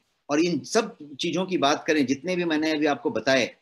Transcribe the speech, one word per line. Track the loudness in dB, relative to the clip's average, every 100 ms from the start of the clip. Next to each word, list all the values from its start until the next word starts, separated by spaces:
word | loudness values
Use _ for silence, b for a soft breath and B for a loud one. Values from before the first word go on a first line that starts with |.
| _ _ -2
और | 0
इन | 2 0
सब | 0 0 0 -8 -18 -6
चीजों | -4 -2 -2
की | 0
बात | 2 2 0
करें, | 2 2
जितने | 0 -2 -2
भी |
मैंने | 0 0 0
अभी | 2 0
आपको | 0 -2
बताए, | -2 2 2 2 -6